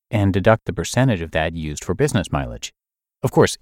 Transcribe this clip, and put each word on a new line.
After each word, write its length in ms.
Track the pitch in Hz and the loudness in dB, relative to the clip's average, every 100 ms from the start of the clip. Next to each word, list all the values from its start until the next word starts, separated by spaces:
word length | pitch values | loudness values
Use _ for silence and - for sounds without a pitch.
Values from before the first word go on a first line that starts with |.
| _ | _
and 240 | 107 98 | 0 2
deduct 340 | 95 95 110 - | 2 4 2 0
the 80 | |
percentage 480 | - 82 - 131 98 | -6 -4 2 2 2
of 100 | 80 | -2
that 220 | 80 80 | -2 -2
used 280 | 82 78 73 | -2 -6 -8
for 120 | - | -6
business 360 | 92 147 120 82 | -2 0 0 -2
mileage. 420 | 73 64 58 - - _ _ _ _ | -4 -4 -8 -14 -18 _ _ _ _
Of 80 | 131 | 0
course, 260 | - 107 - | 4 2 2